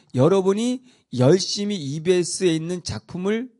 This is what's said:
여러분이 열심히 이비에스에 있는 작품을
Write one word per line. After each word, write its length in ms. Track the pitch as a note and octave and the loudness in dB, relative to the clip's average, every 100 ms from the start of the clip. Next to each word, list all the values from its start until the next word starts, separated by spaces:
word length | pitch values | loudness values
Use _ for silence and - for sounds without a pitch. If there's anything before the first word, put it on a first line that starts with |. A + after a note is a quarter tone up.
| _ B2 | _ 2
여러분이 680 | D3 G3 F#3+ G3+ A#3+ B3+ - _ _ A3 | 4 4 2 0 -2 -4 -8 _ _ 2
열심히 560 | B2 F#3 F#3+ - G3+ G3+ | 4 4 2 -4 -4 -4
이비에스에 800 | C#3 D3+ D#3+ F3+ E3+ - F#3 D#3+ | -6 -6 0 0 0 -2 0 0
있는 260 | D#3+ F3+ | -4 -8
작품을 720 | - - - F3 F#3+ A3 B3+ | -8 -10 -10 -8 -4 -4 -6